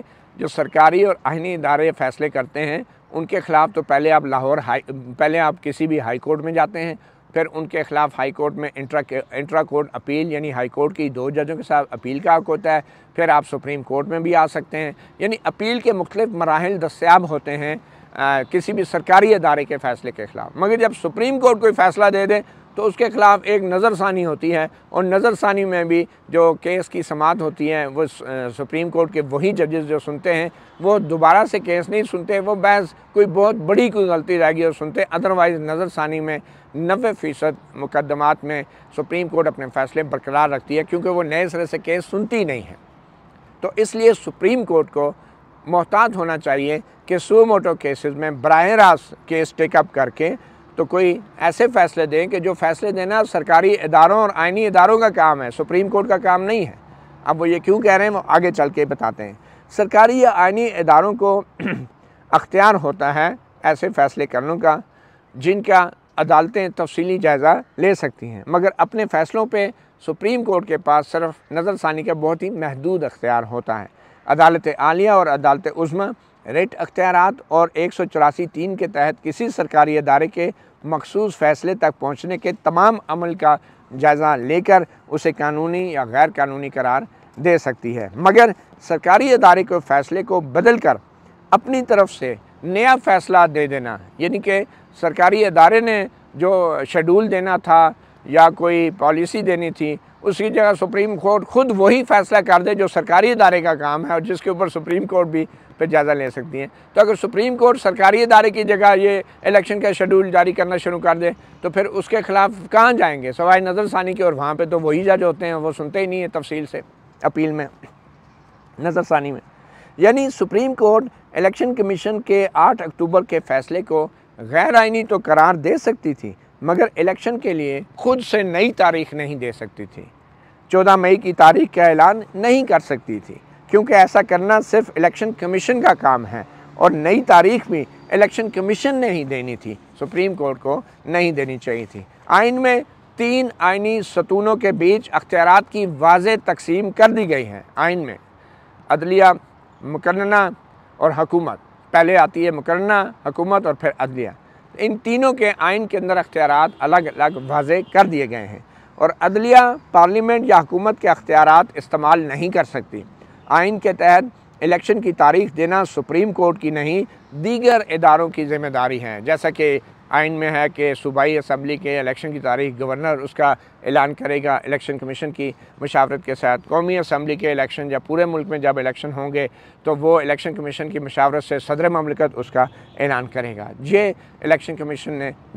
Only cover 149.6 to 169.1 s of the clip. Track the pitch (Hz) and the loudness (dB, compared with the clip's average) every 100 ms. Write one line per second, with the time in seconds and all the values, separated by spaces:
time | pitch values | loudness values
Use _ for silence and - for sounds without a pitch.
149.6 | _ _ 127 151 180 185 202 208 185 - | _ _ -12 -6 -2 -2 2 2 2 -4
150.6 | _ _ _ - 160 147 160 175 156 101 | _ _ _ -2 0 0 0 -2 -2 -10
151.6 | _ _ _ 170 170 185 156 170 170 151 | _ _ _ 2 4 4 2 0 -4 -2
152.6 | 135 175 202 202 196 - 143 143 180 196 | -4 -2 0 0 -2 -8 -8 -4 0 0
153.6 | 170 143 156 - 131 127 110 - _ _ | 0 -2 -4 -4 -6 -6 -10 -12 _ _
154.6 | _ - 220 214 226 240 269 254 208 190 | _ -6 -4 -4 -2 0 0 0 -2 0
155.6 | 165 208 220 202 180 180 160 160 147 143 | -2 -2 -4 -4 -2 -2 -2 0 2 2
156.6 | 160 - 143 180 156 147 147 143 131 147 | 0 0 2 2 0 -2 -2 -2 -6 -4
157.6 | 143 180 - 190 196 151 123 117 101 98 | 0 -2 2 4 4 2 -4 -8 -12 -16
158.6 | - _ - - 160 - 175 208 233 247 | -20 _ -16 -2 0 0 -2 0 6 6
159.6 | 247 262 _ 180 175 214 226 233 254 180 | 6 0 _ 4 4 4 0 0 4 4
160.6 | 147 180 214 214 196 160 - 156 156 160 | 2 -2 -2 0 0 0 2 4 6 6
161.6 | - 147 - 156 151 170 151 143 175 190 | 4 -4 -6 -2 2 2 0 -6 -4 -2
162.6 | 139 131 - 107 90 - - - - 156 | -2 -4 -10 -14 -16 -20 -20 -14 0 2
163.6 | 185 208 202 180 175 175 247 - _ - | 2 0 -2 2 6 4 4 -10 _ -6
164.6 | 160 175 - - 120 165 147 170 196 151 | -2 0 0 -2 0 2 4 4 0 -2
165.6 | 165 190 185 - 135 160 214 180 175 165 | 0 0 -2 -6 -4 -2 -2 0 0 0
166.6 | 156 151 147 185 - - _ 143 196 240 | -4 -4 -4 -4 -6 -12 _ -8 -6 0
167.6 | 240 233 208 165 165 156 165 156 147 151 | 2 2 0 2 4 4 2 -4 -6 -6
168.6 | 147 131 127 127 120 | -4 -4 -4 -4 -10